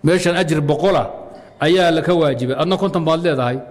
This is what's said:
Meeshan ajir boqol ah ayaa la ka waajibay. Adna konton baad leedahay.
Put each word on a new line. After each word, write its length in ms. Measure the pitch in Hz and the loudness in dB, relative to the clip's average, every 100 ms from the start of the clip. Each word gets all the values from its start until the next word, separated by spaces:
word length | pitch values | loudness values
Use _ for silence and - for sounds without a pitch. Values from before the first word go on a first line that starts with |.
Meeshan 320 | 151 180 180 175 | 2 2 2 0
ajir 240 | 175 156 | 0 0
boqol 360 | 147 151 185 170 | 0 0 2 0
ah 120 | 107 - - - - - | -2 -8 -16 -20 -20 -4
ayaa 300 | 151 185 175 | 0 2 2
la 120 | 160 | 2
ka 100 | 156 | 2
waajibay. 440 | 175 151 127 123 135 | 2 2 0 -2 -2
Adna 180 | 160 185 | -2 0
konton 280 | 190 180 | 0 0
baad 160 | 160 160 | 0 0
leedahay. 340 | 175 139 123 131 - | 0 0 -2 -4 -10